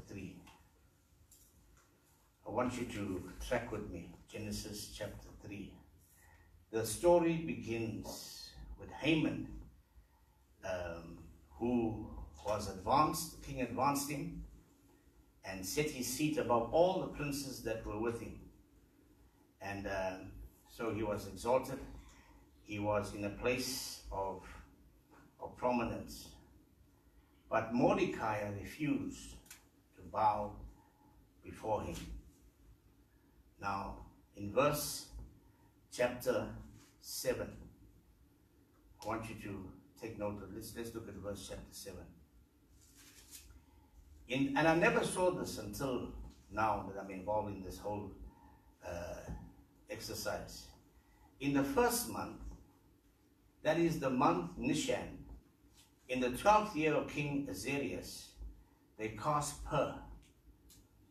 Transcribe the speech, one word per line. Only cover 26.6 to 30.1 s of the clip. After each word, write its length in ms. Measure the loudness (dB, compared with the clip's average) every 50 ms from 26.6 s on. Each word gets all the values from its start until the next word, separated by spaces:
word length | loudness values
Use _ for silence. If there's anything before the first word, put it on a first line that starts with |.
| -20 -20 _ -20 -20 -20 -20 -20 _ -20 -20 -20 -20 -20 -20 -18 -6 0
But 240 | 0 0 2 2 4
Mordecai 680 | 6 6 6 6 6 4 2 0 0 0 0 0 0 -2 -2 -4 -6
refused 760 | -6 -8 -6 -2 0 0 0 0 0 -4 -6 -8 -12 -14 -14 -16 -16 -18 -20 -20 -20 -20 _ -20 _ _ _
to 60 | -18 -12 -4